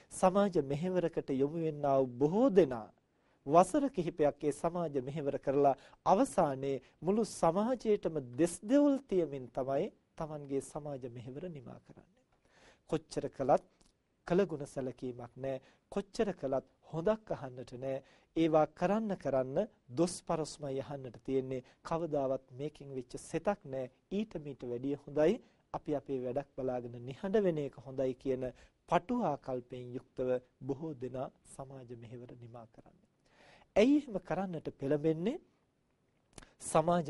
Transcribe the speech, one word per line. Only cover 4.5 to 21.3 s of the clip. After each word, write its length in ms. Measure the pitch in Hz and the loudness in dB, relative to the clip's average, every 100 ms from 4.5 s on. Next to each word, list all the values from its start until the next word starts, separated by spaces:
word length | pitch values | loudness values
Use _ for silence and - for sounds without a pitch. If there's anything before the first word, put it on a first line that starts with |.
සමාජ 420 | 139 170 175 160 139 | 0 -2 -2 -2 -2
මෙහෙවර 360 | 127 156 139 131 | -4 -4 -4 -2
කරලා 360 | - 139 143 127 - - 156 | 0 4 4 4 -4 -6 2
අවසානයේ 680 | 196 269 - 151 131 135 135 - - | 4 4 2 2 0 -2 -4 -6 -6
මුළු 260 | 160 214 214 | 0 2 0
සමාජයටම 880 | - 170 180 220 254 226 208 175 156 123 | 2 2 2 0 0 0 0 0 -4 -6
දෙස් 220 | 123 170 - | 0 0 0
දෙවුල් 360 | 208 277 285 269 | 2 4 6 2
තියමින් 440 | - 185 151 139 123 | 0 0 0 -4 -8
තමයි 360 | 139 131 139 202 _ _ | -6 -2 0 -2 _ _
තමන්ගේ 500 | - 156 151 139 139 | -10 -10 -10 -6 -6
සමාජ 400 | - 156 147 135 123 | -4 -10 -10 -10 -10
මෙහෙවර 360 | 123 120 135 180 | -12 -12 -12 -12
නිමා 320 | 147 120 123 | -12 -16 -18
කරන්නේ. 460 | _ - _ _ _ _ _ _ - _ - | _ -20 _ _ _ _ _ _ -20 _ -6
කොච්චර 360 | 156 - 151 135 | -6 -4 -6 -6
කළත් 380 | - 135 175 - _ _ _ _ _ - | -2 2 2 2 _ _ _ _ _ 0
කළගුණ 380 | 180 185 151 143 | 2 2 -2 -8
සැලකීමක් 680 | 139 127 - 127 120 120 | -6 -8 -6 -10 -8 -14
නෑ. 260 | 131 135 131 - _ - | -8 -6 -6 -10 _ -8
කොච්චර 400 | 202 - - 214 | -8 -8 -4 -4
කළත් 340 | - 135 135 - _ | -2 -2 -2 -4 _
හොඳක් 460 | - 160 180 214 - | -10 -2 0 -2 -4
අහන්නට 400 | 139 135 127 123 | -10 -10 -14 -14
නෑ. 280 | 123 135 135 - _ _ 165 | -8 -6 -6 -10 _ _ 2
ඒවා 300 | 165 156 151 | 6 6 4
කරන්න 440 | - 180 214 220 180 | 2 0 0 0 -4
කරන්න 420 | 139 131 131 147 214 _ - | 0 0 0 0 -2 _ -8
දොස් 240 | 123 180 - | 0 0 0
පරස්මයි 600 | - 165 147 - 147 135 | -4 -4 -4 -6 -6 -6
අහන්නට 360 | 131 143 131 - | -6 -10 -12 -12
තියෙන්නේ. 440 | - | -2